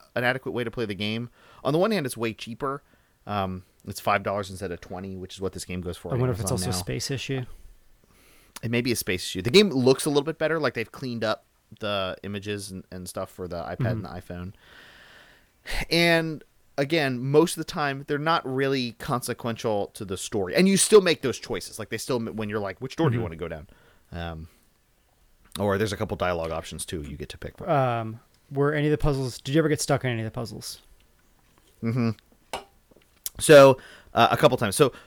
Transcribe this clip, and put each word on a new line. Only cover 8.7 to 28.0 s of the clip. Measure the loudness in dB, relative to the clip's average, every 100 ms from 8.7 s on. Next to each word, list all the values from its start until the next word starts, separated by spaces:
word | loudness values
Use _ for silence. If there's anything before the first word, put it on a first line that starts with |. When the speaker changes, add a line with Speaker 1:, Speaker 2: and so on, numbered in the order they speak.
Speaker 1:
may | 0
be | 2
a | 0
space | -2 -4
issue. | -4 -4
The | 4
game | 6 6
looks | 4 4 4
a | 4
little | 0
bit | 0 -2
better. | -2 0
Like, | -2
they've | -2 -8
cleaned | -8 -8 -4
up | -2 -2 _ _ -20 -8
the | -4 -2 -2 -6
images | -8 -8 -6 -8 -8
and, | -14 -12
and | -14 -10
stuff | -10 -10
for | -10 -8
the | -8
iPad | -6 -4
Speaker 2:
Mm-hmm. | -2
Speaker 1:
and | -2
the | -6
iPhone. | -12 -12 -12 -12 -14 -20 -20 -20 -20 -20 -20 -20 -20 _ _ -6 -4 0
And | 2 4 4 0 -6 -14 _ _ -4
again, | 0 0 0 -2
most | 2 4 4 0
of |
the | -8
time, | -4 -4 -4 -4
they're | -2
not | 0 0 0
really | 0 0 0 -2
consequential | -8 -4 -4 -4 -6 -4 -2 0 0 -2
to | -8
the | -8 -6
story. | -4 -2 0
And | 4 6
you | 6
still | 8 8
make | 8 2
those | 0 -2
choices. | -4 -6 -6 -12
Like, | -8
they | -6
still, | -2 -4
when | -4 -6 -4
you're | -4
like, | -4 -8
"Which | -8 0
door | 2
do |
you | 2
Speaker 2:
Mm-hmm. |
Speaker 1:
wanna | -2 -6
go | -8
down?" | -10 -14 -20 -20 _ -14
Um, | -10 -8 -10 -14 _ _ _ _ _ _ _ _ _ _ -2
or | 0 2
there's | 0
a | -2
couple | -4 -2
dialogue | -2 0 -2
options, | -4 -8 -10
too, | -8 -8
you | -8 -10
get | -12
to | -12
pick | -14 -8
from. | -2
Speaker 2:
Um, | 0 2 -2